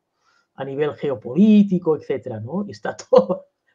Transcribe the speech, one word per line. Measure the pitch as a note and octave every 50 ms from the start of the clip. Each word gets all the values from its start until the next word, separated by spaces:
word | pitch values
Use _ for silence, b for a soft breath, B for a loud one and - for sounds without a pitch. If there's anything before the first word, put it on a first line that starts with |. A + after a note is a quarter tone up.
| _ _ _ _ _ _ _ _ _ _ _
A | - C3+
nivel | C#3 C3+ C#3+ D3+ D3 A#2+
geopolítico, | - - C#3+ C3 A2 - A#2 B2+ E3 G#3 A3 G#3+ G#3 G3+ G3 F#3 E3+ F3 E3 D3+
etcétera, | D3 - - C#3+ A#2+ - B2+ A2 G#2+
¿no? | G#2+ B2 D#3+ G3+ G#3
Y | E3+
está | B2 - - - -
<laughs> | - - -
todo, | B3+ - - - F3+ F#3 - _ _ _ _ _